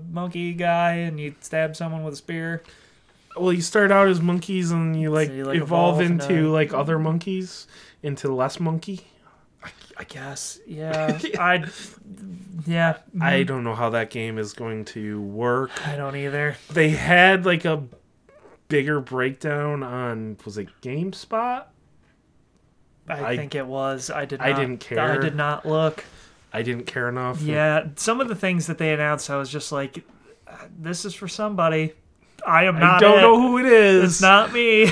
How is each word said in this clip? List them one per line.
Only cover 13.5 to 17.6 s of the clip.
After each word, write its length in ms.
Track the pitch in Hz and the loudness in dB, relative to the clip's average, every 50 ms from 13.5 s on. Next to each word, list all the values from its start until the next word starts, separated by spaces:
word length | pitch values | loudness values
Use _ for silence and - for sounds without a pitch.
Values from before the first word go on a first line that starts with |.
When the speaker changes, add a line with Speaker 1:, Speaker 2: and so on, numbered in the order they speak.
| 135 127 | -2 -4
Speaker 2:
know 140 | 117 117 110 | -4 -4 -4
how 140 | 113 120 117 | -2 -2 0
that 200 | 113 117 110 107 | 0 -2 -4 -4
game 260 | - 120 113 113 110 | -6 -8 -6 -6 -6
is 160 | 110 107 104 | -6 -8 -8
going 320 | - - 117 113 110 110 104 | -10 -10 -10 -8 -8 -8 -10
to 340 | - - 113 107 104 104 104 | -12 -12 -10 -8 -8 -8 -8
work. 480 | 101 101 101 107 120 120 123 131 135 127 - - - | -8 -8 -6 -4 -2 0 0 0 -2 -4 -8 -10 -8
Speaker 1:
I 80 | 151 147 | -8 -8
don't 220 | 143 143 139 139 | -6 -8 -8 -8
either. 400 | 139 139 139 139 147 147 147 - - - - | -8 -8 -6 -4 -4 -4 -4 -6 -8 -12 -4
Speaker 2:
They 180 | 151 170 156 151 | 0 2 2 2
had, 560 | 156 131 123 151 175 180 180 190 190 185 175 | 2 0 2 4 6 6 8 6 6 4 2
like, 180 | 185 175 160 | 0 0 0